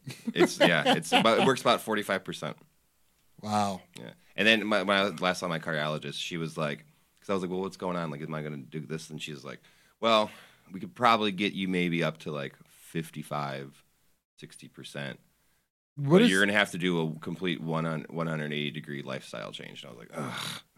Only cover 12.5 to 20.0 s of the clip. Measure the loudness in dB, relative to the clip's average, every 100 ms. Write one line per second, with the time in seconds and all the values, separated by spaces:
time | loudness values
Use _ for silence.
12.5 | -12 _ -20 -8 -6 -6 -8 -6 -4 -4
13.5 | -6 -10 -16 _ _ _ _ _ -20 -20
14.5 | -18 -20 -16 -12 -8 -8 -10 _ _ _
15.5 | _ _ _ _ -4 6 8 8 6 6
16.5 | 6 4 2 2 2 0 -2 -8 -4 -2
17.5 | -2 -2 -2 -2 -4 -6 -4 -4 -2 -4
18.5 | -4 -4 -6 -10 -10 -8 -10 -10 -12 -10
19.5 | -12 -14 -16 -16 -18